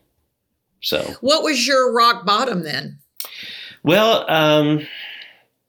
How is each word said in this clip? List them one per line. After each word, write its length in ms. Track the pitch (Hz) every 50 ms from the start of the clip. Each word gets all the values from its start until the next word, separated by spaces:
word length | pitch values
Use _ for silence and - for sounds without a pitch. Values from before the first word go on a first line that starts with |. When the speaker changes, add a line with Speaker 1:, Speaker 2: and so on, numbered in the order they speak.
| _ _ _ _ _ _ _ _ _ _ _ _ _ _ _ _
Speaker 1:
So. 320 | - - - - - - - -
Speaker 2:
What 220 | 233 269 311 320
was 240 | 311 311 277 233 233
your 260 | 277 269 262 254 240
rock 320 | 226 240 233 240 226 - 175
bottom 360 | 202 202 226 262 247 202 175
then? 360 | 151 151 139 139 147 143 143 - _ _ _ - - - - - - - - - - - - -
Speaker 1:
Well, 460 | - 147 175 208 220 226 214 - - -
um, 560 | 160 156 151 151 151 151 147 151 151 147 - - - - - - - - - - - _ _ _ _ _ _